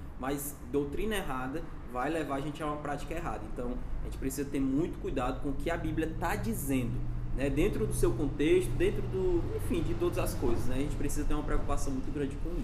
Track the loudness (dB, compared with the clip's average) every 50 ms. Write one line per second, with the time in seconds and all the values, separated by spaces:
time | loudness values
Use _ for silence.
0 | -10 -10 -10 -6 -4 -4 -4 -4 -4 -8 -8 -10 -8 -2 -2 -2 0 0 -2 -2
1 | 0 0 0 -2 -2 -2 -4 -4 -4 -4 -4 -6 -6 -6 -8 -10 -10 -6 -4 -2
2 | -2 0 0 -2 -2 -2 -2 -4 -4 -4 -6 -4 -4 -4 -4 -4 -4 -6 -6 -4
3 | -4 -6 -6 -4 -4 -4 -4 -6 -6 -6 -6 -4 -4 -4 -4 -4 -2 -2 -2 -2
4 | -2 -4 -4 -4 -4 -4 -2 -2 -4 -2 0 0 0 2 2 2 0 0 -2 -4
5 | -4 -4 -2 0 0 -2 -2 -2 -2 -2 -2 0 0 0 -2 -2 -2 -2 0 0
6 | 0 0 -2 -2 -2 0 0 0 0 -2 -2 -2 0 0 2 2 2 2 0 0
7 | 0 0 -2 -2 0 0 0 2 2 2 4 4 2 2 2 2 0 0 2 4
8 | 4 4 4 4 0 0 0 2 4 4 6 4 4 2 2 2 2 2 2 0
9 | -2 0 0 0 2 2 4 2 2 0 -2 -2 0 0 0 2 2 0 0 0
10 | 0 0 0 0 0 0 0 2 4 4 4 6 4 4 4 4 2 0 0 0
11 | 0 0 2 2 2 4 2 2 2 2 2 2 4 4 2 2 2 2 0 0
12 | 0 -2 0 0 -2 -2 -2 -2 -4 -2 -2 -2